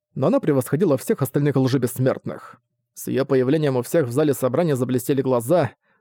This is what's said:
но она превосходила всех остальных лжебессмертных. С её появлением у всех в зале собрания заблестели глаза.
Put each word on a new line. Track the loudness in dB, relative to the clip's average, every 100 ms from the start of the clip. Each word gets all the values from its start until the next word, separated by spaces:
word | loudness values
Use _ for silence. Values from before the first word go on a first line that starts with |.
| _
но | -2 0
она | 2
превосходила | 2 0 0 0 2 0
всех | -2 -2
остальных | -2 0 0 2
лжебессмертных. | 2 2 0 0 -2 -2 -6 -12 -16 -20 _ _ _
С | -14 -4
её | -2
появлением | 0 2 2 2 2 -2
у |
всех | 0 0 0
в |
зале | 0 0
собрания | 0 -2 0 0 0
заблестели | 0 -2 0 0
глаза. | 0 0 2 0 0 -4 _ _